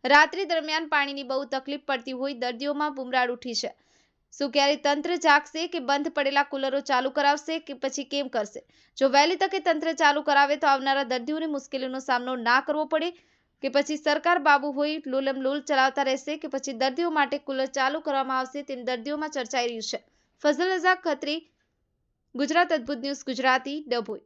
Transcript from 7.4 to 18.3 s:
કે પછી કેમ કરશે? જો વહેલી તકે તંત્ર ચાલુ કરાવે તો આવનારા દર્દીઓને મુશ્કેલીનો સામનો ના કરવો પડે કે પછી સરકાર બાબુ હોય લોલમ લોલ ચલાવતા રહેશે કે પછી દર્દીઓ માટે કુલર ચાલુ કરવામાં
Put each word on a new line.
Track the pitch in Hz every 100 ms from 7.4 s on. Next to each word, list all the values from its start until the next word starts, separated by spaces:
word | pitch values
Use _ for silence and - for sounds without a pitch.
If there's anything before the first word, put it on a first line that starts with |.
| 294 320
કે | 311 262
પછી | 269 269 254
કેમ | 285 277 240
કરશે? | 202 - _ _ _ -
જો | 269 269
વહેલી | 302 339 381
તકે | 381 359
તંત્ર | 320 330 320
ચાલુ | 302 294 294
કરાવે | 285 285 294
તો | 311
આવનારા | 277 269 269 254 254
દર્દીઓને | 240 311 320 285
મુશ્કેલીનો | 277 269 262 262 262
સામનો | 247 247 254
ના | 233 247
કરવો | 277 302 302
પડે | 311 339 349 _ _ _ _
કે | 269
પછી | 269 285 302
સરકાર | 302 294 339 349
બાબુ | 285 285 285
હોય | 269 294 311 285
લોલમ | 262 269 269
લોલ | 262 294
ચલાવતા | 285 277 262 269
રહેશે | 269 262 285 311
કે | 302
પછી | 269 269
દર્દીઓ | 233 262 262 339
માટે | 311 277 285
કુલર | - 262 262
ચાલુ | 269 269 302
કરવામાં | 311 277 262